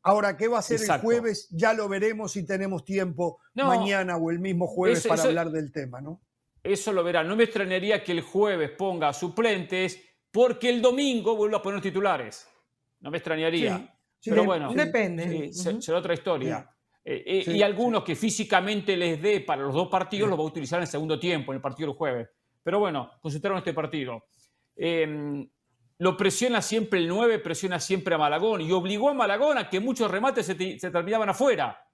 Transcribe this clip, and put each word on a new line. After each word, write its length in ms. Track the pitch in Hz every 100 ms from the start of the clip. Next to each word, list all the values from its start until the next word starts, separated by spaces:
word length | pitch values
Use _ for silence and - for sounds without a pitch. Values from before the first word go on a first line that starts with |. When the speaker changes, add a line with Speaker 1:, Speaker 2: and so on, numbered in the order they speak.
Speaker 1:
Ahora, 360 | 185 208 202 156
¿qué 100 | 220
va 100 | 233
a 20 |
hacer 180 | - 226
Speaker 2:
Exacto. 320 | 208 147 226
Speaker 1:
el 80 | 240
jueves? 300 | 226 202 -
Ya 220 | 165 220
lo 160 | 220 208
veremos 420 | 196 214 214 208
si 140 | 202 170
tenemos 400 | 190 190 180 -
tiempo 540 | 196 185 151 175 - _
Speaker 2:
No, 140 | 240 269
Speaker 1:
mañana 480 | 240 202 196 185 170
o 160 | 160
el 80 | 170
mismo 260 | 190 175 180
jueves 340 | 175 190 233
Speaker 2:
eso, 100 | 233
Speaker 1:
para 100 | 165
Speaker 2:
eso, 60 | 160
Speaker 1:
hablar 240 | 165 165
del 220 | 156 147
tema, 260 | 151 131 123
¿no? 220 | 143 175 _ _ _ _
Speaker 2:
eso 300 | - 196 220
lo 100 | 190
verá. 180 | 170 170 160
No 100 | 214
me 80 |
extrañaría 580 | 226 214 190 185 202 208
que 120 | 208
el 80 | 170
jueves 500 | - 190 208 180 147 -
ponga 340 | 196 175 185
suplentes, 880 | 180 180 214 226 196 165 185 185 185 _ _ _
porque 380 | 214 247 - 240
el 120 | 240
domingo 540 | 247 254 285 240 196 220
vuelva 220 | 208 208
a 40 |
poner 200 | 196 202
titulares. 680 | 190 180 202 156 113 - - _ _ _ _ _
No 100 | 139
me 60 | 160
extrañaría. 600 | 165 160 160 165 120 92
Speaker 1:
Sí, 60 | - _ _ _
sí, 80 | 226
Speaker 2:
Pero 140 | 214
Speaker 1:
sí, 40 | 208
Speaker 2:
bueno, 260 | 170 143
Speaker 3:
Depende. 760 | 254 302 240 196 165 175 160 147
Speaker 2:
eh, 60 |
se-, 180 | 170 185
Speaker 3:
Ujú. 100 | 214
Speaker 2:
será 160 | 190 170
otra 140 | 185
historia. 460 | 170 196 156 127 113
Speaker 1:
Sí. 520 | - _ _ _ -
Speaker 2:
Eh, 120 | - -
eh, 160 | 190 170
Speaker 1:
Sí, 60 | 202
Speaker 2:
y 40 |
algunos 380 | 202 196 240 214
Speaker 1:
sí. 40 | -
Speaker 2:
que 80 | 151
físicamente 800 | 220 - 214 190 190 208 202 185
les 260 | 175 156
dé 200 | 196 202
para 220 | - 139
los 100 | 139
dos 160 | 139 180
partidos 380 | - - 202 208
Speaker 1:
Sí. 20 |
Speaker 2:
los 80 | 170
va 40 |
a 40 | 156
utilizar 320 | 165 131 170
en 40 |
el 60 | 170
segundo 300 | 147 156 156
tiempo, 320 | 175 160 131
en 60 | 135
el 40 |
partido 280 | 135 127 151
del 80 | 135
jueves. 320 | 156 123 117 _ _ _
Pero 160 | - 196
bueno, 300 | 202 147 120 _
concentraron 360 | 160 147 196 190
este 160 | 180
partido. 500 | 156 151 160 127 117 _ _ _ _ _ -
Em, 720 | 165 165 156 151 147 143 - _ _ _ _ _
lo 180 | 180 185
presiona 460 | 190 - 247 233
siempre 380 | - 220 214 190
el 80 | 170
nueve, 320 | 190 233 214
presiona 400 | 165 165 190 175
siempre 360 | - 190 180 160
a 20 |
Malagón, 440 | 147 156 214 202
y 100 | 160
obligó 380 | 185 180 208 277
a 40 |
Malagón 440 | 277 214 208 294 269
a 120 | 196
que 100 | 185
muchos 300 | 233 247 214
remates 360 | 185 262 262 170
se 100 | 170
te-, 240 | 185 202
se 120 | 185
terminaban 380 | 175 170 226 208
afuera. 480 | - 277 190 123 - _